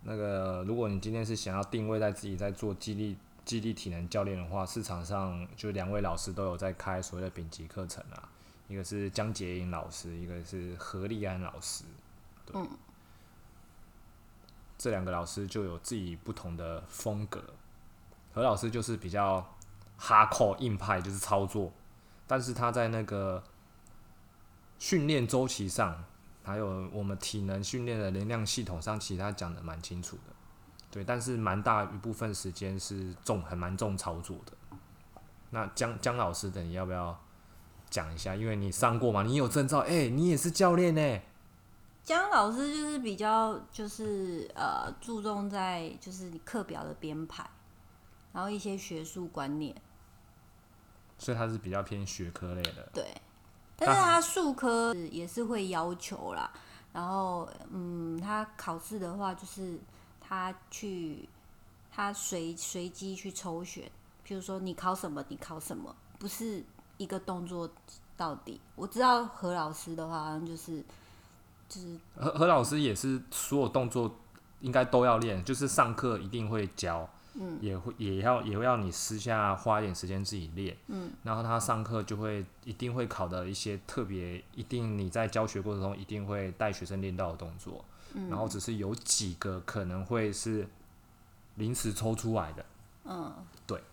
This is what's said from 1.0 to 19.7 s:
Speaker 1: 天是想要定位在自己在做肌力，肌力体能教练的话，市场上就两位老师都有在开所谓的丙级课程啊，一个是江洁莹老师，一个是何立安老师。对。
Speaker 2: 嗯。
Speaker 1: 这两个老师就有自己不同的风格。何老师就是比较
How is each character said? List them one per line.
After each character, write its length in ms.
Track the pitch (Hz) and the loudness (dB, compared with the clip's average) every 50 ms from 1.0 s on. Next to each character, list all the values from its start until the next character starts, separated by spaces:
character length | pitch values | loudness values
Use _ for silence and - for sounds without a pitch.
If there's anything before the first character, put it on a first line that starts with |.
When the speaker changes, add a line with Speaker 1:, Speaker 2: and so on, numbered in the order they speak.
| 92 107 110 | 0 0 -2
Speaker 1:
天 120 | 113 113 | -2 0
是 120 | 107 117 | 0 0
想 180 | 104 - 104 92 | -2 -2 -2 0
要 80 | 98 101 | 0 0
定 260 | - - 117 107 107 | 0 0 0 0 2
位 120 | 110 110 | 2 4
在 100 | 107 104 | 4 2
自 160 | 101 - - | 2 0 -4
己 100 | 101 98 | -6 -4
在 140 | 87 101 101 | -2 -2 -2
做 240 | 98 - - 107 98 | -2 -2 -2 -2 -2
肌 200 | 92 - - 107 | -2 -4 -4 -2
力， 220 | 101 107 107 98 92 - - - - - | -2 -2 -2 -4 -6 -10 -20 -20 -18 -8
肌 160 | - 120 117 | -4 -4 -2
力 120 | 104 113 113 | 0 0 -2
体 180 | - - 101 | -2 -4 -6
能 180 | 87 85 87 85 | -4 -4 -4 -2
教 160 | - 107 98 | 0 0 0
练 120 | 98 98 | 0 0
的 80 | 92 90 | -2 -4
话， 200 | 82 90 101 95 | -2 -2 -2 -2
市 160 | 92 - 120 107 | -2 -4 -6 -4
场 220 | - 90 87 85 | -4 -4 -6 -4
上 420 | 85 101 98 95 95 90 87 87 92 - | -2 -2 0 0 0 -2 -4 -6 -8 -10
就 160 | - - 107 | -6 -6 -4
两 200 | 101 98 90 92 | -2 -2 -2 0
位 100 | 101 104 | 0 2
老 160 | 101 92 85 | 2 2 0
师 160 | 85 - - 92 | 0 -2 -4 -4
都 140 | 104 98 | -2 0
有 100 | 95 87 | -2 -2
在 160 | 85 98 95 92 | 0 -2 -2 -2
开 280 | - - - 95 92 | -2 -4 -2 -2 -2
所 180 | 95 - - 90 | -2 -4 -6 -4
谓 40 | 92 | -6
的 80 | 92 | -6
丙 180 | - - 85 80 | -6 -6 -10 -10
级 180 | - - 82 80 | -10 -12 -14 -10
课 180 | - - 95 | -8 -8 -6
程 160 | 85 - - - - | -6 -8 -10 -12 -14
啊， 180 | - - - - - - - - - - - - | -14 -16 -16 -18 -20 -20 -20 -20 -20 -20 -14 -10
一 60 | 98 | -8
个 80 | 98 95 | -8 -6
是 260 | - 104 104 101 98 | -4 -4 -2 -2 -2
江 220 | 95 - 107 107 110 | 0 0 0 0 0
洁 260 | - 101 90 90 90 | -2 -4 -4 -4 -4
莹 120 | 90 90 | -2 -2
老 180 | 90 82 - 87 | -2 -4 -4 -6
师， 260 | 82 - - 87 85 | -8 -10 -10 -8 -8
一 100 | 85 87 | -8 -6
个 160 | 85 87 87 85 | -6 -6 -8 -8
是 320 | 85 - 92 87 87 90 | -8 -8 -6 -6 -6 -8
何 300 | 87 - - - 98 92 | -8 -10 -8 -6 -4 -4
立 160 | 101 113 110 101 | -4 -2 -2 -2
安 180 | 95 92 92 | -2 -2 -2
老 200 | 92 - - - | -4 -6 -8 -8
师。 240 | - - - - - - - - - - - - - - - - - | -8 -6 -8 -8 -8 -12 -18 -20 -20 -20 -20 -20 -20 -20 -20 -20 -18
对。 100 | - - | -8 -6
Speaker 2:
嗯。 120 | 196 180 - - - - - - - - - - - - - - - - - - - - - - - - - - - - - - - - - - - - - - - - - - | -6 -6 -6 -8 -12 -18 -20 -20 -20 -20 -20 -20 -20 -20 -20 -20 -20 -20 -20 -20 -20 -20 -20 -20 -20 -20 -20 -20 -20 -20 -20 -20 -20 -20 -20 -20 -20 -20 -20 -20 -20 -20 -20 -12
Speaker 1:
这 140 | - - 123 | -4 0 0
两 140 | 107 95 92 | 2 2 2
个 80 | 92 90 | 0 0
老 120 | 85 85 | 0 -2
师 220 | 85 - - 101 | -2 -4 -4 -6
就 160 | 95 - 110 104 | -4 -2 -2 -2
有 160 | 92 85 82 | -2 -4 -6
自 160 | - - 123 | -6 -4 -4
己 220 | 110 95 87 85 | -2 -2 -4 -6
不 160 | 82 - - 107 | -6 -6 -8 -8
同 240 | - - 90 85 | -6 -6 -6 -6
的 260 | 82 87 82 82 82 - - | -4 -4 -4 -6 -6 -8 -10
风 360 | - - - 113 107 101 107 | -12 -6 -4 -4 -2 -2 -4
格。 140 | 101 - - - - - - - - - - - - - - - - - - - - - | -4 -6 -8 -8 -12 -16 -18 -20 -20 -20 -20 -20 -20 -20 -20 -20 -20 -20 -20 -20 -10 -2
何 100 | 107 120 | 2 4
老 140 | 131 107 | 4 4
师 120 | 98 - 117 | 4 2 0
就 140 | 110 120 107 | 0 0 -2
是 140 | - 117 | -2 -2
比 120 | 107 - 90 | -4 -4 -2
较 460 | 85 104 101 98 95 92 90 - - - - - | 2 4 4 4 4 2 2 -4 -10 -18 -18 -18